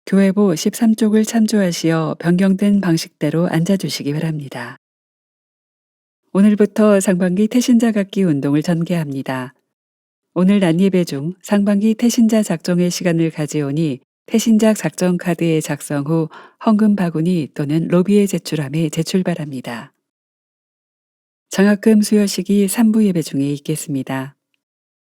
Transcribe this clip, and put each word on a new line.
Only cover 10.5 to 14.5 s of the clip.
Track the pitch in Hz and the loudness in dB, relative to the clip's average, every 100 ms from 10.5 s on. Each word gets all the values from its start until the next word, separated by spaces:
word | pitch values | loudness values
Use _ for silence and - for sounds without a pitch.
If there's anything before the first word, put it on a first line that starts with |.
| 202 | 4
낮예배 | 180 165 196 185 | 4 2 2 2
중 | 170 139 151 185 | 0 -4 -8 -10
상반기 | - 202 202 202 220 | -2 0 2 2 0
태신자 | 220 240 233 226 220 | 2 0 2 2 2
작정의 | 208 165 - 175 175 | 0 -4 -2 0 0
시간을 | - 180 165 160 | -2 -2 0 -2
가지오니 | 160 147 151 143 147 160 123 _ _ _ | -2 -4 -4 -4 -2 -2 -4 _ _ _
태신자 | 226 233 | -2 2